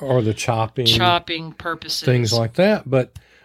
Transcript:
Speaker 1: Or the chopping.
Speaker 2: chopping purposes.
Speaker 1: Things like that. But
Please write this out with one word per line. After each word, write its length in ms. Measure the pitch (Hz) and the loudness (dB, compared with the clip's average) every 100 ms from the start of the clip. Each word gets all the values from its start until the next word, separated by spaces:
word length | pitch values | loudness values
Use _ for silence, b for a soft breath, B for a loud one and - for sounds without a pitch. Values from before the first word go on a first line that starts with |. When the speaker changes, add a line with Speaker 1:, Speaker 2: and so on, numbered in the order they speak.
Speaker 1:
Or 220 | 139 127 | 0 2
the 100 | 110 | 2
chopping. 540 | 107 - 113 110 - 120 | 0 -2 0 -2 0 0
Speaker 2:
chopping 640 | 143 180 175 170 165 160 | 2 2 0 -2 -8 -8
purposes. 500 | - 170 160 165 - | -10 -10 -10 -8 -4
Speaker 1:
Things 300 | 135 123 113 | 0 2 2
like 200 | 117 113 | 0 0
that. 360 | - 196 214 127 | 2 2 2 0
But 240 | 131 123 b b b | 0 0 b b b